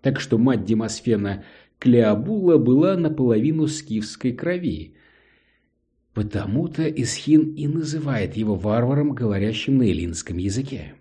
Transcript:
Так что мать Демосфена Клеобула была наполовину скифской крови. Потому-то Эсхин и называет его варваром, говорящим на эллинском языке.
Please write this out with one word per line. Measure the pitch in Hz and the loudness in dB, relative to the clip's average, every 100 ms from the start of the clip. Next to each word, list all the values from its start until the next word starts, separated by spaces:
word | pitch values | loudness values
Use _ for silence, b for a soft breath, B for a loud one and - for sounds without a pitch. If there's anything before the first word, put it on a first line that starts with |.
Так | 139 123 | 0 -2
что | - 113 | 0 2
мать | 127 120 | 4 2
Демосфена | 92 110 110 - - 110 101 98 B B B _ | 0 0 -2 -4 -2 0 0 -6 B B B _
Клеобула | 127 120 110 104 147 214 180 156 | 4 6 6 2 0 0 4 6
была | 120 127 175 190 | 6 4 4 2
наполовину | 165 151 127 110 135 156 151 | 0 0 2 2 2 0 -2
скифской | - - 110 107 - 127 | -4 -6 -6 -6 -6 -6
крови. | 123 - 180 170 80 80 b b b b b b b b _ _ _ _ | -4 -6 -4 -4 -6 -10 b b b b b b b b _ _ _ _
Потому-то | - 104 92 92 117 165 - 160 | -6 -6 -4 -4 -2 -4 -2 -4
Эсхин | - 120 - - 156 - - | -2 -4 -4 4 4 4 -2
и | 147 | -4
называет | 165 151 156 143 123 92 - | -2 -4 -6 -4 -2 -4 -4
его | 107 98 | -2 -2
варваром, | 104 110 120 139 147 | 0 0 0 0 0
говорящим | 123 120 98 104 110 - 135 | -2 -2 0 -2 -4 0 2
на | |
эллинском | 117 80 87 85 - 87 | 4 0 -4 -8 -8 -4
языке. | 95 104 135 123 73 - | -4 -4 -6 -10 -14 -18